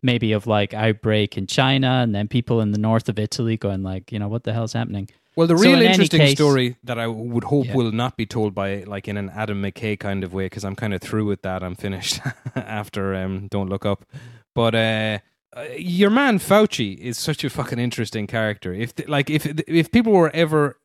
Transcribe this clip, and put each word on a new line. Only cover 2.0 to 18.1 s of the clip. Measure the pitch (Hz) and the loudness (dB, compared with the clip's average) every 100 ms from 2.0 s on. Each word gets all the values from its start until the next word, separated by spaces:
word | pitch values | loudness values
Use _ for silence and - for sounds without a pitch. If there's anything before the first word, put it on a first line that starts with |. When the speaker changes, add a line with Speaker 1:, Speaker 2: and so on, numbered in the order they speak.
Speaker 1:
and | 120 | 0
then | 101 107 | 0 -2
people | 123 120 117 | -2 0 0
in | 107 | 2
the | 104 | 0
north | 110 110 - | 2 2 0
of | 107 | -4
Italy | 104 - 113 113 | -4 -2 -2 -2
going, | 101 98 | -2 -4
like, | 95 95 92 | -6 -8 -8
you | 107 | -8
know, | 101 | -6
"What | 113 | -6
the | - | -4
hell's | 110 113 | -4 -4
happening?" | 117 110 101 98 _ _ - | -4 -4 -6 -8 _ _ 0
Speaker 2:
Well, | 165 | 4
the | 165 | 6
Speaker 1:
So | |
Speaker 2:
real | 226 | 8
Speaker 1:
in | 269 | 8
any | 226 | 8
Speaker 2:
interesting | 190 180 165 | 6 6 6
Speaker 1:
case | 147 | 6
Speaker 2:
story | 139 151 135 123 123 | 6 4 4 2 -4
that | 120 117 | -8 -4
I | 117 | -4
would | 110 117 117 110 | -4 -2 -2 0
hope | 143 127 | 0 2
Speaker 1:
Yeah. | 127 | 0
Speaker 2:
will | 117 | 0
not | 110 123 - | 0 -2 -4
be | 110 | -6
told | 120 107 | -2 -2
by, | 98 98 98 | -2 -4 -6
like, | 95 101 98 | -8 -10 -6
in | 104 | -6
an | 98 | -6
Adam | 101 110 101 | -6 -6 -4
McKay | 98 - 110 104 | -4 -4 -6 -4
kind | 104 98 | -4 -4
of | 95 | -4
way, | 92 95 | -4 -6
'cause | - | -6
I'm | 95 98 | -8 -6
kinda | 110 95 | -4 -6
through | - 110 107 | -4 -4 -2
with | 98 | -4
that. | 95 92 | -6 -8
I'm | 92 90 | -8 -8
finished | 104 95 98 - - - | -8 -8 -6 -6 -6 -10
<laughs> | - 131 | -10 -10
after, | - 110 104 - 98 95 | -8 -10 -8 -6 -4 -4
um, | 95 95 101 | -4 -8 -6
Don't | 101 95 | -6 -4
Look | 98 104 | -4 -4
Up. | 98 _ - - - _ | -4 _ -20 -20 -20 _
But, | - 117 113 | 0 2 2
uh, | 113 110 110 104 _ _ _ - | 0 0 -2 -4 _ _ _ -16
uh, | 147 131 | -14 -10
your | 180 175 202 | -4 4 4
man | 226 277 208 | 6 4 2
Fauci | - 202 214 - 107 95 | 4 4 4 2 -4 -4
is | 123 117 | -8 -6
such | - 151 | -6 -4
a | 143 | -4
fucking | - 123 120 | -6 -6 -2
interesting | 120 117 113 | -4 -2 -6